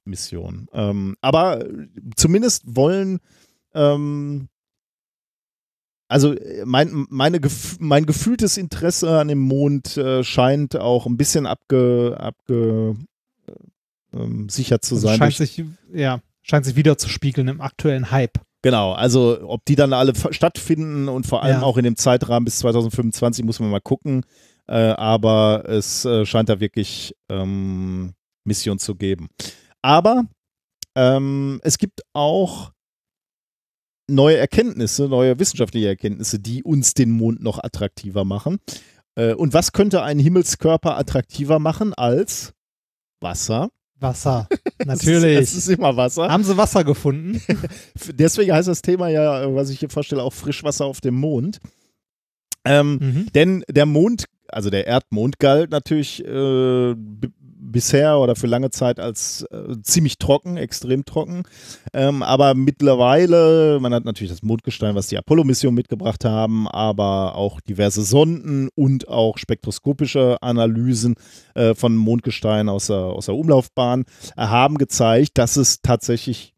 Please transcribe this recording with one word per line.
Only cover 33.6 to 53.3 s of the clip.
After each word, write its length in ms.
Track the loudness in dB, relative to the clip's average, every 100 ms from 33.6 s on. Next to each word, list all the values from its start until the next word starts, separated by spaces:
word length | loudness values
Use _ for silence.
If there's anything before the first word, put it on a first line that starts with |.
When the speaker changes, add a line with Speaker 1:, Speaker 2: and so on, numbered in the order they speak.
| _ _ _ _ -2
Speaker 1:
neue 280 | 4 6 6
Erkenntnisse, 720 | 4 2 0 -2 -4 -2 0
neue 300 | 2 2 2
wissenschaftliche 500 | 0 0 -2 0 -2
Erkenntnisse, 520 | -2 -4 -4 -6 -6
die 240 | -6 -6
uns 320 | -2 0 0 2
den 160 | 2
Mond 320 | 2 0 -2
noch 200 | -4 -6
attraktiver 600 | -10 -6 -8 -8 -8 -4 -2
machen. 320 | -4 -4 -6 -8 -18 -20 _ _ -4
Äh, 180 | -2 0
und 180 | 0
was 180 | 0 0
könnte 300 | 0 2 2
einen 180 | 0 2
Himmelskörper 760 | 2 2 0 0 0 2 0 -4
attraktiver 640 | -2 -4 -4 -8 0 0
machen 340 | 0 -2 -4
als 600 | -2 0 0 -2 -6 -14 _ _ _ _ _ _ _
Wasser? 480 | -10 -8 -4 -4 -4 -8 _ _
Speaker 2:
Wasser, 480 | -6 -2 -2 -2 -2 -4 -4
Speaker 1:
<laughs> 200 | -6 -4
Speaker 2:
natürlich. 520 | -2 2 4 6 6
Speaker 1:
Es 120 | 4
ist, 80 | 0
es 100 | 0
ist 100 | 2
immer 200 | 2 2
Wasser. 320 | 0 0 0
Speaker 2:
Haben 140 | 2
sie 120 | 2 2
Wasser 280 | 2 2
gefunden? 580 | 2 0 0 -2 -6 -8 -4 -4 -4 -12
Speaker 1:
<laughs> 380 | -20 -18 -12
Deswegen 400 | 0 2 2 2
heißt 140 | 2 2
das 160 | -2
Thema 260 | -2 -2 0
ja, 440 | 0 0 0 -2 -2
was 160 | -4
ich 80 | -6
hier 100 | -8
vorstelle, 320 | -6 -4 -4
auch 120 | -4
Frischwasser 520 | -6 -8 -6 -4 -4 -6
auf 160 | -4
dem 140 | -4 -2
Mond. 440 | -2 -2 -4 -8 -16 _ _ _ _ _ _ _ _ -8
Ähm, 360 | 2 2 4 0
Speaker 2:
Mhm. 260 | -2 -2 0